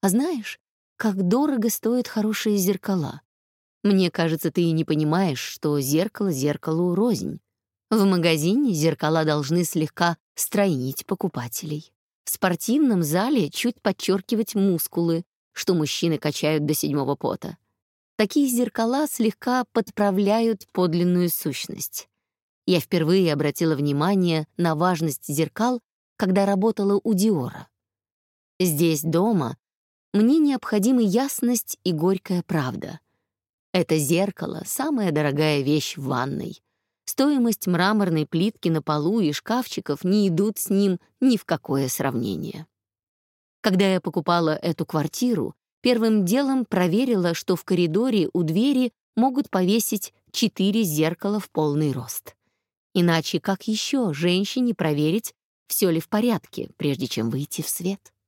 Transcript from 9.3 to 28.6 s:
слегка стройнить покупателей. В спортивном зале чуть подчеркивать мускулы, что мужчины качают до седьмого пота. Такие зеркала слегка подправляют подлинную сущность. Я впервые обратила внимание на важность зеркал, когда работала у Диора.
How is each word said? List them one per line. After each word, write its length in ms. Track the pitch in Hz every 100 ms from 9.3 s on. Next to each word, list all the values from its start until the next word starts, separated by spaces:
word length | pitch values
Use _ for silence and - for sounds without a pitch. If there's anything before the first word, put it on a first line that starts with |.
| 151 139 170
слегка 540 | 175 170 156 - 170 165 _ -
стройнить 720 | - - 202 156 127 135 -
покупателей. 880 | 190 185 - 120 - 147 151 - _ _ _ -
В 40 |
спортивном 720 | - 190 175 - 254 285 202
зале 460 | 156 165 220 285 147
чуть 320 | - 240 -
подчеркивать 760 | - 180 - 190 - 214 226 208
мускулы, 680 | 196 170 - - 170 165 180 _ _
что 220 | - - 175
мужчины 420 | 151 - 170 156
качают 480 | 156 147 151 156 147
до 80 |
седьмого 420 | 151 151 143 135 139
пота. 420 | - - - - _ _ _ _ _ _
Такие 300 | 214 - 277
зеркала 580 | 240 240 - 226 262 302
слегка 560 | - 226 - - 254 247
подправляют 960 | - - - 208 190 202 214 226 220 -
подлинную 560 | - 180 170 175 180 175
сущность. 800 | - - 131 - - - - - _ _ _ _ _ -
Я 160 | 180
впервые 500 | - 180 156 190 175
обратила 460 | 147 147 143 165 143
внимание 680 | 147 143 160 196 175 160 151 -
на 180 | 175 151
важность 500 | 180 175 160 139 -
зеркал, 460 | 143 156 - 226 247 _ _ _ _
когда 280 | 190 190 196
работала 540 | 202 220 220 202 202
у 120 | -
Диора. 560 | 202 214 185 127 - - _ _ _ _ _ _ _ _ _